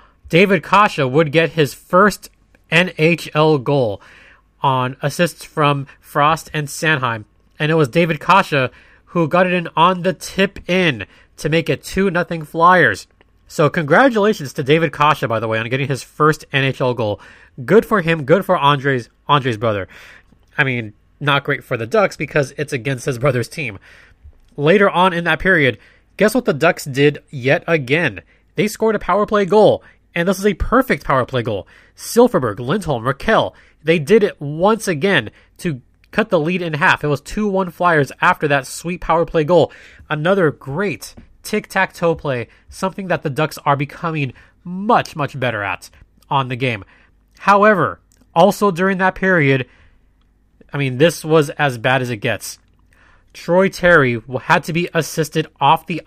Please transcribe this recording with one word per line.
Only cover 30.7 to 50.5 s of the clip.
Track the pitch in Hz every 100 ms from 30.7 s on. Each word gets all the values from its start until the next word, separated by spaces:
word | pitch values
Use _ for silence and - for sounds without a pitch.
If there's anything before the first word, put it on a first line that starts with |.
| 247 - 156 -
power | 135 117
play | 131
goal. | 117 101 - _ _ -
Silfverberg, | - 220 240 175 123 101
Lindholm, | 123 202 170 120
Rakell, | 117 135 - 165 107 - _ _
they | 151 170
did | 139 220
it | 202 -
once | 143 156 196 220 -
again | 151 196 165 107 - _ -
to | 180 127 - _ _
cut | - 220
the | 175
lead | 156 180
in | 170
half. | 151 185 127
It | 151
was | 143
two | - 208 214
one | 190 185
Flyers | - 175 160 127 -
after | 165 180 151
that | 139 131
sweet | - 165 180
power | - 165 165
play | 165
goal. | 151 175 131 - - - -
Another | 151 165 196 156
great | - 135 147 202 117 - - - _
tic-tac-toe | - 214 - 196 190 - 170 160
play, | 147 123 110 _ -
something | - 190 185 190
that | 175
the | 160
Ducks | 127 156 -
are | 151 139
becoming | 143 - 170 160 135 - - _
much, | 175 185 214 208 - 160
much | 135 135
better | 123 110
at | 98 90 - - _ _ -
on | 143 127
the | 123
game. | 127 107 - _ _ _ _ _
However, | - 202 208 190 117 87 _ _ _
also | 165 196 - 202
during | 160 190 185
that | 190
period, | - 190 175 139 135 123 _ _ _ _ _ _ _ _